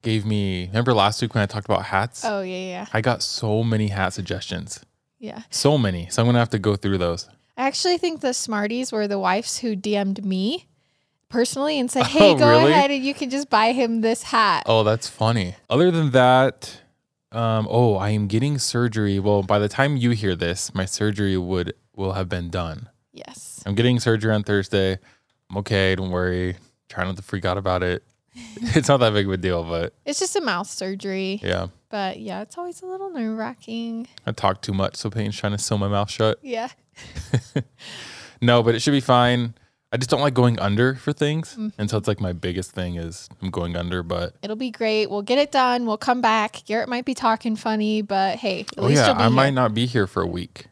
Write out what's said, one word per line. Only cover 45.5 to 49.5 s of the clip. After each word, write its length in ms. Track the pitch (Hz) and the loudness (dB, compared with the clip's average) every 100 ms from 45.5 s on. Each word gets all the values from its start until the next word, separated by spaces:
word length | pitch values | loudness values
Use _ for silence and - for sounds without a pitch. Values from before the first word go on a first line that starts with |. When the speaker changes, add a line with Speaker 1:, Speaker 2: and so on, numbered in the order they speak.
Speaker 2:
done. 320 | 269 254 247 233 | 2 2 0 -2
We'll 120 | 214 | -2
come 240 | - 247 | -2 0
back. 400 | 233 220 214 - | 2 2 0 -6
Garrett 240 | - 220 254 | -4 -4 -2
might 160 | 240 | -4
be 100 | 254 | -4
talking 400 | 247 247 220 233 | -2 0 0 -2
funny, 460 | 220 233 214 214 214 | -4 -2 0 0 -2
but 340 | 202 196 190 233 | -2 0 0 -2
hey, 220 | 226 185 | -4 -4
at 80 | - - | -8 -2
Speaker 1:
Oh, 80 | - | 4
Speaker 2:
least 140 | 147 | 6
Speaker 1:
yeah, 60 | 107 | 6
Speaker 2:
you'll 80 | - | 6
be 60 | |
Speaker 1:
I 40 | 113 | 6
might 160 | 127 | 6
Speaker 2:
here. 60 | 135 | 4